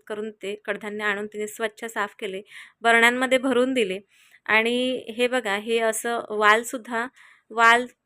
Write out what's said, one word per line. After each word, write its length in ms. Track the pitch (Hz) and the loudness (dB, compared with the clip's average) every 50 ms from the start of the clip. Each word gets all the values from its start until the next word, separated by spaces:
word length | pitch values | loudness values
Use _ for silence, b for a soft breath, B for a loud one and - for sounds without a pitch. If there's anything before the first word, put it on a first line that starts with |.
| _ - | _ -12
करून 220 | 220 208 214 220 | -10 -8 -8 -10
देते. 320 | 214 _ - 190 208 - - | -12 _ -12 -12 -12 -10 -8
कडधान्य 380 | - 202 196 208 208 208 214 214 | -8 -8 -8 -8 -10 -10 -4 -4
आणून 240 | 208 196 202 208 208 | -4 -2 -4 -6 -10
तिने 200 | - 208 214 214 | -8 -10 -10 -10
स्वच्छ 380 | - - 226 214 214 - - | -8 -6 -6 -6 -6 -8 -14
साफ 300 | 226 226 226 202 202 - - | -10 -6 -6 -6 -6 -6 -10
केले, 220 | 233 196 185 190 208 B B B B B B B | -10 -10 -10 -10 -14 B B B B B B B
बरण्यांमध्ये 560 | 208 233 233 233 233 240 247 254 262 254 262 254 | 2 4 6 6 6 4 4 2 0 2 0 2
भरून 360 | 240 277 247 240 254 262 269 | 2 2 2 2 2 2 2
दिले. 260 | 254 220 185 185 202 - b b b b b b b b | 0 -2 -2 -4 -8 -10 b b b b b b b b
आणि 600 | - 208 220 220 233 240 247 254 254 254 - - - 214 233 | 0 2 2 2 2 0 -2 -2 -2 -4 -6 -8 -10 -4 -2
हे 100 | 247 240 | -2 0
बघा, 280 | 247 254 220 208 196 | 0 -2 -2 -2 -4
हे 240 | 208 208 233 226 233 | -4 -2 -2 -2 0
असं 400 | 226 220 220 - - 233 233 233 - - | 0 0 -2 -2 -4 -6 -6 -6 -6 -6
वालसुद्धा, 800 | 214 208 214 208 214 226 240 - - 254 208 240 247 226 233 269 b b b b b b b b | -2 2 6 6 6 6 2 -4 -10 -10 -10 -8 -6 -6 -6 -8 b b b b b b b b
वाल, 360 | 220 226 233 226 233 240 247 247 _ _ _ | 0 4 6 6 6 6 2 -4 _ _ _